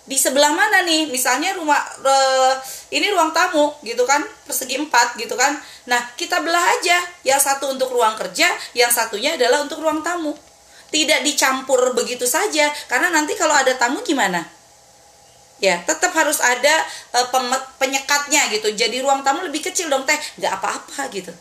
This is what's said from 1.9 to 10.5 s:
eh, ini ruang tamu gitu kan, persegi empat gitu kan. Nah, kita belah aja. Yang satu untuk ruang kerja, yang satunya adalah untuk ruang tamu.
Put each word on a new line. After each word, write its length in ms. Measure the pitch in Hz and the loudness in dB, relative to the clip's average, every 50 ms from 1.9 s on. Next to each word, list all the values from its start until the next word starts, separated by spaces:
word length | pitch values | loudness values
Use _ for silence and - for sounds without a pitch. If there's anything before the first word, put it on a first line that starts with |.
| - - - | -10 -2 2
eh, 520 | 269 269 269 269 262 262 262 262 262 262 262 - - - - - - - 285 | 4 4 4 4 4 4 4 4 4 2 0 -4 -12 -16 -16 -14 -6 -4 -2
ini 160 | 330 403 415 | -2 0 2
ruang 160 | 359 320 311 | 2 2 2
tamu 400 | 320 330 349 359 339 302 294 294 294 - - | 2 0 0 2 4 2 2 2 0 -6 -10
gitu 160 | - - 233 247 | -8 -2 -2 2
kan, 160 | 247 277 294 302 427 - - - | 2 2 0 0 -4 -12 -20 -12
persegi 320 | - - - 269 254 269 | -8 -8 -6 -6 -4 -4
empat 400 | 269 302 302 - 240 247 240 233 | -4 -4 2 2 2 2 2 0
gitu 240 | 220 233 214 - 220 | -8 -8 -6 -2 0
kan. 160 | 254 285 294 294 - - - - - | 0 0 0 -2 -8 -16 -20 -20 -4
Nah, 160 | 247 247 240 233 - - - | -2 -2 -2 -2 -4 -10 -10
kita 240 | 349 349 349 349 302 | -6 -2 -2 -2 0
belah 240 | 330 339 349 349 | 0 0 2 2
aja. 320 | - 427 440 320 359 349 349 359 359 - - - | 2 0 0 2 2 2 2 0 -4 -12 -6 0
Yang 240 | 254 262 285 285 | 0 2 2 2
satu 240 | 285 277 277 285 277 | 0 0 -2 -2 -4
untuk 240 | 262 254 262 254 254 | -2 -2 -4 -2 0
ruang 240 | 247 240 330 220 220 | 2 2 2 2 0
kerja, 320 | 196 185 185 - 311 359 403 - - - - | -8 -8 -2 0 2 2 2 -2 -6 -10 0
yang 160 | 240 240 240 | 0 2 2
satunya 480 | 240 240 226 214 208 202 226 285 339 285 | 2 0 0 -2 -2 -2 -2 -2 0 2
adalah 240 | 247 233 254 294 285 | 2 2 2 2 0
untuk 160 | 285 320 302 | -4 -8 -4
ruang 240 | 302 311 311 320 311 | -2 -2 -2 -2 -2
tamu. 320 | 339 349 359 320 294 - - - - | -4 -4 -4 -4 -6 -6 -8 -14 -20